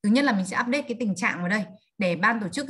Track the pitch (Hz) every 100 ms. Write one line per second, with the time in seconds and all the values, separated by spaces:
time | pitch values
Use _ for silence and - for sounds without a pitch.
0 | 208 240 285 208 185 - 240 277 - 233
1 | 233 185 233 180 175 214 196 - _ _
2 | 190 165 214 226 190 - 269